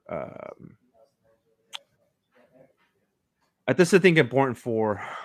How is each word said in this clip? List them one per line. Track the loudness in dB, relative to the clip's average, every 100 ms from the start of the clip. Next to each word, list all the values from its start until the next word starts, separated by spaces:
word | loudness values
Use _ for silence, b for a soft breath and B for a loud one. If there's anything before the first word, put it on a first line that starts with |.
| -12
um, | -10 -10 -14 -18 -18 -20 -20 _ _ _ _ _ _ _ _ _ -20 _ _ _ _ _ _ _ _ _ _ _ _ _ _ _ _ _ _ -2
I |
just | 2 4
think | 4 6 4
important | 2 0 0 -2
for | -4 -2 -2 -2 B B